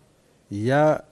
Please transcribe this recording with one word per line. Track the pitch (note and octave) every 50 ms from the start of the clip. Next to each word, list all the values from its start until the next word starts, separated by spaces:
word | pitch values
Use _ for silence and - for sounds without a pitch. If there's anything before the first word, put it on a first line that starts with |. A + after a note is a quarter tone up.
| _ _ _ _ _ _ _ _ _ _ G2+
या | G2+ G#2 A#2+ C3 D3 D3+ D#3 D3+ - - _